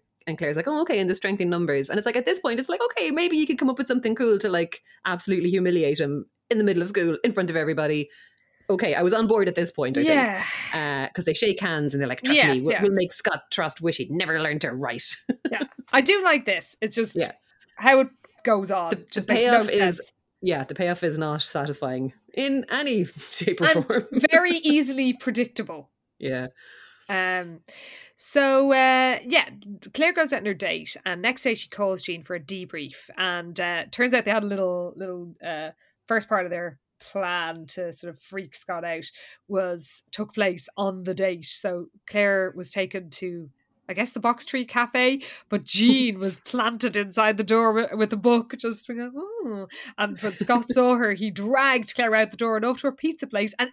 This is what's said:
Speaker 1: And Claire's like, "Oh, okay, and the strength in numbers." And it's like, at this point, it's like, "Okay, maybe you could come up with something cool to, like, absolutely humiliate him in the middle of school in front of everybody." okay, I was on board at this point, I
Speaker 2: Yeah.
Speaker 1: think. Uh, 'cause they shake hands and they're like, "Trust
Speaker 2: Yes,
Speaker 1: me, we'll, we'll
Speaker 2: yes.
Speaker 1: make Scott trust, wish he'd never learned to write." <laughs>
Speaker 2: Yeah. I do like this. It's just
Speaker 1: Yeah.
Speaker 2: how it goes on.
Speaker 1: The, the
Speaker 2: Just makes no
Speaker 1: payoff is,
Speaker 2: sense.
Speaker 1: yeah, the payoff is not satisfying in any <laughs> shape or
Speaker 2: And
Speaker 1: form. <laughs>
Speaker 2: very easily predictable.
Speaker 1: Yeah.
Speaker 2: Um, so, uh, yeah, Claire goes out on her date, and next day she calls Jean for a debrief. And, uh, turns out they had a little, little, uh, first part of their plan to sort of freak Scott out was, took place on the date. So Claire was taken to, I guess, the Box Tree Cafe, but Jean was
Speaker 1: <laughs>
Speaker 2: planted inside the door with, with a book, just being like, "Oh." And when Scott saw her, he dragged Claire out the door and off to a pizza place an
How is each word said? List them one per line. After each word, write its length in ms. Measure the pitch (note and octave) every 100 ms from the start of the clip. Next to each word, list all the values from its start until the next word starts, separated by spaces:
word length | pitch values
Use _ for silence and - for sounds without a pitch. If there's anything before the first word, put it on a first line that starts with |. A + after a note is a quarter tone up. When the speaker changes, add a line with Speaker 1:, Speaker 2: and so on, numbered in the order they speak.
| _ _ -
Speaker 1:
And 100 | D#3
Claire's 200 | D#3 D3+
like, 100 | C#4
"Oh, 140 | D4+
okay, 180 | F4 A3
and 100 | F#3
the 60 | F#3
strength 260 | F#3+ G3
in 80 | F3+
numbers." 400 | E3+ E3 C#3 C#3
And 80 | G#3
it's 80 | A#3
like, 100 | A#3
at 80 | B3+
this 140 | F#4
point, 200 | C4+ A#3
it's 100 | C4+
like, 120 | F#4 A#4+
"Okay, 200 | A#4 E4
maybe 260 | D4+ F4 D#4
you 100 | D4+
could 100 | C4
come 100 | C4
up 80 | B3+
with 100 | C4
something 280 | B3 A3+ A3+
cool 220 | A#3 G3+
to, 100 | G#3
like, 320 | F3 E3 - _ _ F#3
absolutely 440 | F3 - F#3 F3
humiliate 500 | F#3+ F#3 E3+ D3 D3+
him 260 | C#3+ C#3+ - _ -
in 80 | A3+
the 60 |
middle 180 | G#3 F3
of 80 | F3+
school 280 | G3 E3+ D3+
in 80 | A#3+
front 160 | G3+ F3
of 60 | D#3+
everybody." 540 | D3+ D#3 D3+ D3+ D3 - - _ _ _ -
okay, 260 | F#3+ D3+ D3
I 60 |
was 100 | F3+
on 140 | A3 A3
board 200 | A3 F3+
at 80 | E3+
this 160 | E3
point, 260 | - C3 C#4
I 40 |
Speaker 2:
Yeah. 400 | D#4 D4 A#3 F#3+
Speaker 1:
think. 340 | F#3 - - D#3+
Uh, 320 | D3 C#3 C3+
'cause 100 | - -
they 80 |
shake 260 | D3+ G#3+ F#3
hands 320 | F#3+ D#3 D3
and 80 | C#3
they're 60 | C3+
like, 120 | B2+
"Trust 160 | B3+ D4
Speaker 2:
Yes, 200 | G#3 C3
Speaker 1:
me, 60 | D3
we'll, 120 | F#3
we'll 100 | G3
Speaker 2:
yes. 40 | G3
Speaker 1:
make 180 | F3+
Scott 300 | - G#3 D3+ -
trust, 280 | - D#3 -
wish 160 | E3 D#3
he'd 140 | -
never 300 | E3 E3+ D#3+
learned 200 | D#3 D#3
to 100 | D3+
write." 320 | B2+ C3 A#2+ - - -
<laughs> 40 | B3+ A#3+
Speaker 2:
Yeah. 140 | A3 C4 - -
I 80 | C4
do 200 | C4+ G4+
like 220 | F#4 D4 G#3+
this. 300 | F3+ - -
It's 140 | A3 A#3
just 180 | G#3+ E3+
Speaker 1:
Yeah. 140 | - - _ _ _ -
Speaker 2:
how 240 | A#3 C4+
it 80 | C4 - - _
goes 260 | A#3+ G#3 F#3+
on. 200 | F#3+ E3+
Speaker 1:
The, 60 | E3
the 80 | -
Speaker 2:
Just 180 | G#3 G3
makes 160 | A3 A#3+
no 60 | A#3+
Speaker 1:
payoff 100 | G#3+
is, 240 | G3+ F#3+ F3
Speaker 2:
sense. 180 | - - _ _
Speaker 1:
yeah, 240 | F3+ D3+ C3
the 100 | C#3+
payoff 280 | F3 F3
is 140 | E3+ D3+
not 240 | D#3 D3+
satisfying 720 | - D#3 C#3+ C#3+ C3+ B2+ C3 - _
in 320 | - C#4 C4+ -
any 360 | B3+ C#4+ A3 D#3
<laughs> 240 | - -
shape 320 | - F#3 F3+
or 60 | E3
Speaker 2:
And 200 | E3+ D#3
Speaker 1:
form. 200 | A#3 -
<laughs> 180 | C4 D#4
Speaker 2:
very 220 | E4 F4+
easily 640 | E4 D#4 D4 C4+ C4+ B3+
predictable. 760 | B3 C4 A#3 A#3+ - - D#3 C#3 _ _ _
Speaker 1:
Yeah. 280 | C3+ B2+ B2+ - - - - _ -
Speaker 2:
Um, 540 | F#3+ F#3 F#3 F3 D#3+ - - - - - -
so, 560 | - C#4+ C4+ C4+ C#4
uh, 460 | C4 C4 C4 C4 A#3+ B3
yeah, 240 | D4+ - - G3+ G3+ -
Claire 180 | - D#4+
goes 220 | E4+ D4
out 60 | C4+
on 60 | G#3
her 60 |
date, 440 | F3+ F3+ D#3+ D#3 - F#3
and 160 | F3
next 220 | A3 B3+
day 120 | B3+ G#3+
she 140 | -
calls 320 | - G3 F#3
Jean 220 | - E3
for 120 | D3 F3
a 40 |
debrief. 680 | C#3 F#3+ F3+ D#3+ C#3+ - - -
And, 400 | F#3 F3 E3+ E3+
uh, 260 | F3 E3+ -
turns 220 | - B3
out 120 | B3 G#3+
they 60 |
had 120 | G#3+
a 40 | G#3
little, 440 | G3 F#3 F3+ F3 -
little, 360 | F#3+ F3+ F3 -
uh, 280 | E3+ D#3 D#3 - _ _ -
first 200 | A3 -
part 160 | G3+ F3+
of 60 |
their 280 | F3 F3 C3+ _ _
plan 680 | - G3+ F3+ F3 E3 E3 D#3
to 260 | F#3 E3+
sort 200 | D3 F3
of 60 | C#3
freak 360 | - G3 D#3+ -
Scott 280 | - F3
out 220 | E3+ E3 - - - - -
was, 560 | G3 F#3 F3 - - -
took 220 | - G#3+
place 340 | G#3+ G3 F3 - -
on 280 | G3 F#3
the 100 | F#3
date. 320 | F#3 F#3+ E3+ -
So 420 | - F#3+ F3 E3+ _ -
Claire 440 | G#3 G3+ G3 F#3 F3+
was 160 | F3
taken 380 | G3+ F#3+ F#3+ E3+
to, 380 | - F#3 E3+ D3 - _ _ -
I 40 |
guess, 160 | F#3+ A#3+
the 80 | A3+
Box 240 | A#3 A#3+ -
Tree 200 | C4 A#3+
Cafe, 560 | B3+ A#3+ B3+ B3+ C4+ - - -
but 160 | G3+
Jean 540 | C3 G3 A#3+ C4 B3 F#3
was 200 | F#3+ F3
Speaker 1:
<laughs> 60 | -
Speaker 2:
planted 520 | B3 A3+ A3+ A#3+ G#3
inside 400 | G3+ A3 G#3+ G#3
the 60 |
door 280 | G3+ A3+ A3+
with, 200 | A3 A#3
with 180 | G#3+ G#3+
a 40 | G#3
book, 360 | A#3+ A#3 A#3 A#3+
just 300 | A#3 G#3+ -
being 120 | A#3
like, 120 | B3 C4+
"Oh." 520 | G4 A#4 C#4 G3+ F#3 - - -
And 220 | G#3 F3+
when 140 | G#3 F3
Scott 300 | G3+ A#3+ A#3
saw 260 | B3+ B3 A#3+
her, 180 | A3
he 160 | F#3+ G#3+
dragged 600 | F3+ G#3 C4+ C4+ B3+ G#3+ -
Claire 200 | A#3 A3
out 160 | A3
the 60 | -
door 200 | A#3 A3
and 80 | A#3+
off 160 | B3+
to 60 | C#4
a 40 |
pizza 360 | C4+ D#4+ D#4+ -
place 260 | G3+ G#3+ -
an 100 | B3+